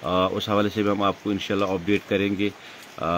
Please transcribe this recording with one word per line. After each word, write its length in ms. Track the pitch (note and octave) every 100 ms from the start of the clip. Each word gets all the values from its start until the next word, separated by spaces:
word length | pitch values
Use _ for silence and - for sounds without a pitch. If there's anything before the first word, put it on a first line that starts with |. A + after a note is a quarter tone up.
आ, 220 | - F#2 F#2
उस 220 | F#2 G#2
हवाले 200 | G#2 G#2
से 140 | A2
भी 80 | G#2
हम 120 | G2+
आपको 300 | G2 F#2 A2
इंशाल्लाह 360 | G2+ - G2 G2+
अपडेट 340 | F#2+ E2+ G2+ -
करेंगे। 380 | G2+ G2+ G2 G#2
आ, 40 | - - - - - D#2+